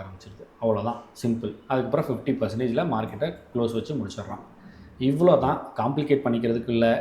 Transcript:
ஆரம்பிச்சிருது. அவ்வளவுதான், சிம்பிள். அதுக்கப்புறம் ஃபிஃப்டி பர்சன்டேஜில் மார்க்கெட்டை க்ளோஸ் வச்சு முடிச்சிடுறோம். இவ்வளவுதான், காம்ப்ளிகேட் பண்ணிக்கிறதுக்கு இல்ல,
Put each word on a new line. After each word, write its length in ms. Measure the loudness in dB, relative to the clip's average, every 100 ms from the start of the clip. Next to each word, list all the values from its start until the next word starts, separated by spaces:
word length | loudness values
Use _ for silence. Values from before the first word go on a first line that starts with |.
ஆரம்பிச்சிருது. 420 | -14 -16 -20 -20 -20 -2
அவ்வளவுதான், 380 | 0 0 -2 -6 -12 -4
சிம்பிள். 320 | -2 -2 -4 -8 -2
அதுக்கப்புறம் 380 | -2 2 0 0
ஃபிஃப்டி 240 | -4 -2 -2
பர்சன்டேஜில் 460 | -2 -2 0 0 0 -2
மார்க்கெட்டை 340 | -4 -4 -6 -6 -6
க்ளோஸ் 240 | -2 -2 -2
வச்சு 200 | -4 -6
முடிச்சிடுறோம். 420 | -6 -8 -10 -12 -16 -20 -20 -20 -20 -2 0
இவ்வளவுதான், 480 | 4 6 6 4 0 -4 -2
காம்ப்ளிகேட் 460 | -2 -2 2 2 2
பண்ணிக்கிறதுக்கு 440 | 0 0 0 0 4
இல்ல, 120 | 4 2